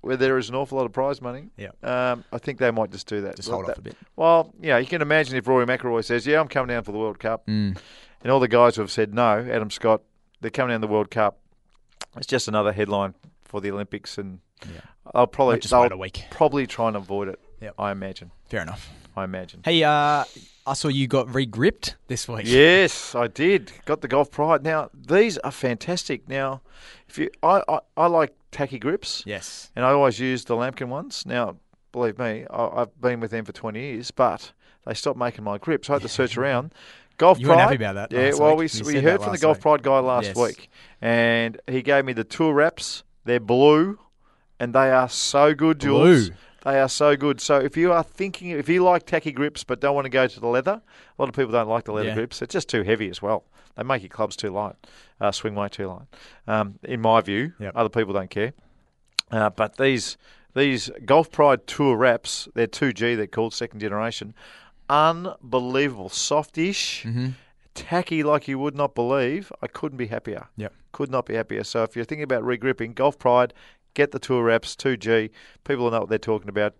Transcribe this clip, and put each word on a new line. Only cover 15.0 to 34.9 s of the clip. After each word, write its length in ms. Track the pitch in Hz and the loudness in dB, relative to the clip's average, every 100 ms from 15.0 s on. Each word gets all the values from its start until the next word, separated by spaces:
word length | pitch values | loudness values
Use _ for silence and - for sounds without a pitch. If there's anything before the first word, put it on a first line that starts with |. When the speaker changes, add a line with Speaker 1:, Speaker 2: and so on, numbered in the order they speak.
| - | -4
Speaker 1:
they'll 140 | - 123 | 0 0
probably, 280 | - 131 113 | 2 2 2
Speaker 2:
Might 60 | |
just 100 | - | 2
Speaker 1:
they'll 100 | 123 | 4
Speaker 2:
wait 80 | 120 | 4
a 40 | 95 | 2
week. 280 | 95 - - | -10 -12 -16
Speaker 1:
probably 360 | - 156 139 123 | 0 0 2 -4
try 200 | - 113 | -2 -2
and 80 | 104 | -2
avoid 320 | 92 101 98 | -6 -6 -6
it. 100 | 95 _ - | -10 _ -20
Speaker 2:
Yep. 140 | 107 - | -20 -8
Speaker 1:
I 120 | 101 | -6
imagine. 400 | 98 95 95 87 - _ | -6 -10 -14 -20 -20 _
Speaker 2:
Fair 120 | 110 | -8
enough. 280 | 82 101 - - - - | -8 -12 -16 -20 -16 -8
Speaker 1:
I 80 | |
imagine. 380 | 95 92 90 90 156 | -8 -8 -12 -8 0
Speaker 2:
Hey, 180 | 165 | 2
uh, 400 | 151 147 147 147 - - - _ - | 4 4 2 0 -2 -10 -20 _ -6
I 60 | |
saw 160 | 139 156 | -4 -2
you 180 | 135 131 | -2 0
got 260 | 135 123 | 0 0
re-gripped 640 | 123 131 104 160 - - - _ | -2 -4 0 0 0 -12 -12 _
this 200 | 123 - | -10 -8
week. 160 | 113 107 | -8 4
Speaker 1:
Yes, 680 | 127 156 185 175 - - 120 | 8 10 8 4 0 -6 -2
I 120 | 117 | -2
did. 440 | - 165 196 107 - - | 0 2 2 -2 -16 -4
Got 160 | 151 | -4
the 60 | 131 | 0
Golf 220 | 135 139 | 0 0
Pride. 340 | - 151 156 | 0 2 2
Now, 260 | 143 160 143 | 2 -4 -4
these 440 | - 123 180 226 175 | -12 2 4 4 0
are 100 | - | -8
fantastic. 760 | - 127 117 - 175 - 131 - | -4 -4 -4 -6 -6 -6 -8 -6
Now, 320 | 135 135 135 _ - - - _ | -6 -6 -8 _ -20 -20 -20 _
if 100 | - | -6
you, 120 | 151 - | -6 0
I, 220 | 160 190 - | 2 2 2
I, 120 | 156 _ - | -4 _ 0
I 100 | 170 | 2
like 260 | 165 147 _ _ | 4 0 _ _
tacky 260 | - 135 127 | -8 -6 -4
grips. 460 | 131 190 - - 98 | -4 -4 -6 -10 -10
Speaker 2:
Yes. 460 | 101 - - - - | -10 -12 -18 -14 -2
Speaker 1:
And 100 | 127 | 2
I 40 | |
always 280 | 143 139 104 | 4 4 2
use 260 | 131 127 - | -4 -4 -2
the 100 | 117 | -2
Lamkin 320 | 123 123 123 | -2 -6 -10
ones. 340 | 135 277 - - | -10 -10 -12 -6
Now, 320 | 123 110 - _ _ _ | -4 -4 -8 _ _ _
believe 280 | 123 120 104 | -4 -2 -2
me, 260 | 120 107 - | -6 -6 -8
I, 300 | - 117 117 | -4 -2 -2
I've 200 | 117 _ | -4 _
been 180 | 123 120 | -2 -2
with 100 | 113 | -6
them 140 | 113 107 | -6 -8
for 80 | |
twenty 260 | - 113 107 | -10 -10 -8
years, 320 | 139 113 123 | -10 -10 -10
but 400 | - 123 87 - _ _ _ | 0 0 0 -12 _ _ _
they 80 | - | -12